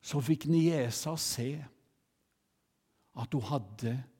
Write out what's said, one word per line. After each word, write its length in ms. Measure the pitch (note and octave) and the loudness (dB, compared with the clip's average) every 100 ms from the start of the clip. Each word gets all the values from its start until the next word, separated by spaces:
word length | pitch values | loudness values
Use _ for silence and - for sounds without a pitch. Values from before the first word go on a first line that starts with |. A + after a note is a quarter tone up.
så 200 | - D3 | -2 -2
fikk 260 | B2+ D#3+ C#3+ | 2 2 4
niesa 640 | E3 D#3+ D#3+ A#2+ A2+ D3+ D#3+ | 4 6 4 0 -2 -4 -4
se 500 | - - C3 D3 C3+ _ _ _ _ _ _ _ _ _ _ _ _ _ _ - | -4 -2 -4 -4 -10 _ _ _ _ _ _ _ _ _ _ _ _ _ _ -8
at 180 | A#2 | -2
hun 80 | D3 | -2
hadde 600 | G#2 C#3+ G2 G#2+ A#2 B2+ B2+ _ | 0 -2 -4 -4 -2 -2 -6 _